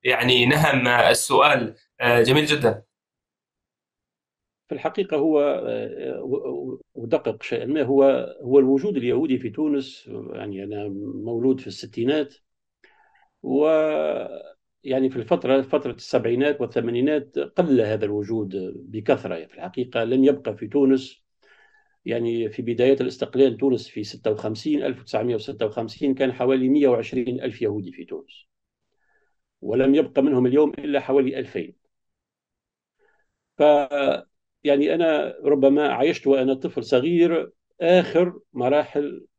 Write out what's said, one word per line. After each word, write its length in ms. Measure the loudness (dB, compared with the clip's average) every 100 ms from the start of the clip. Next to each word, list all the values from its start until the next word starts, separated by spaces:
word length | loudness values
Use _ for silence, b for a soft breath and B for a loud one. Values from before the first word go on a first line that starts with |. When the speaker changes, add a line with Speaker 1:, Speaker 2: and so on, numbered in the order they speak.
Speaker 1:
يعني 420 | 0 0 2 4 4
نهم 420 | 4 2 2 2
السؤال. 880 | 4 4 2 2 4 4 2 -2 -10 b _
آه، 200 | 2 4
جميل 240 | 4 4 2
جدا. 380 | 0 0 -2 _ _ _ _ _ _ _ _ _ _ _ _ _ _ _ _ _ _ _
Speaker 2:
في 80 | -8
الحقيقة 420 | -6 -6 -4 0
هو، 220 | 2 2
آه، 840 | 0 -2 -4 -6 -8 -10 -10 -8
و-، 260 | -6 -6 -6
و-، 320 | -10 -10 -14 _ -14
ودقق 480 | -4 -4 -4 -8
شيئا 220 | -8 -6 -4
ما، 180 | -2
هو، 200 | 2 4 4 2 -4 -12
هو 180 | 4 4
الوجود 380 | 6 2 0 -2
اليهودي 400 | -2 -2 0 -2
في 120 | -4
تونس. 600 | -4 -2 -2 -6 -16 -16 -14 -12
يعني 300 | -12 -10 -10
أنا 240 | -8 -8 -8 -10 -10 -10
مولود 360 | -6 0 0 0
في 80 | -4
الستينات، 680 | -14 -12 -4 -2 -2 -4 _ _ _ _ _ b b b b b _
ويعني 1700 | -4 0 2 2 2 0 -2 -4 -8 -14 -18 _ _ _ -4 -2 0
في 60 | -2
الفترة، 460 | -2 -2 2 0
فترة 300 | 2 -2 -2
السبعينات 720 | -12 -4 -2 0 0 0 0
والثمانينات 760 | -4 -4 -2 0 0 0 -4 -8
قل 420 | -4 -2 2 2
هذا 240 | 2 -2 -2
الوجود 680 | -4 -4 -4 -4 -8 -8 -12
بكثرة. 680 | -12 -6 -2 -2 -2 -10 -12
في 100 | -16
الحقيقة 480 | -12 -8 -6 -4
لم 200 | 0 4
يبقى 340 | 4 2 -4 -8
في 100 | -4
تونس، 560 | 0 2 2 -2 _ _ _ b b b b b b -8
يعني 440 | -4 -4 -4 -6
في 120 | -6
بداية 360 | -6 2 2 4
الاستقلال 560 | 0 -4 -6 2 2 4
تونس 300 | 0 0 -4
في 160 | -12
ستة 280 | -12 -6 -4
وخمسين، 520 | -4 -6 -6 -4 -2
ألف 180 | -4 -8
وتسعمية 340 | -6 -4 -2 -4
وستة 300 | -8 -6 -4
وخمسين، 480 | -4 -8 -4 -4
كان 200 | 0 -2
حوالي 360 | 0 0 0 2
مية 180 | 4 4
وعشرين 540 | 2 -2 -6 -4 -6
ألف 200 | -8 -4
يهودي 300 | -4 -4 -10
في 140 | -16 -14
تونس، 420 | -14 -14 -20 _ _ _ _ _ _ _ _ _ _ _ _
ولم 340 | -4 0 4 4
يبقى 280 | 2 2
منهم 220 | 4 4 4
اليوم 260 | 4 2 0
إلا 200 | -4 -4
حوالي 400 | 2 2 2 -4
ألفين. 360 | -8 -8 -10 _ _ _ _ _ _ _ _ _ _ _ _ _ _ _ _ _ _ 2
ف، 40 | 6 6 2 -2 0 -2 -8 _ _ _
يعني 300 | 0 2 2
أنا 420 | 2 2 0 -2 -4
ربما 500 | 0 4 4 4 0
عشت 340 | 0 0 0 2
وأنا 260 | 2 2
طفل 300 | -2 -4 -8
صغير 680 | 0 0 2 2 2 2 -4 _ _ _
آخر 580 | 4 4 4 0 0 -4 _
مراحل 720 | -4 0 2 0 -4 -6 -10 -18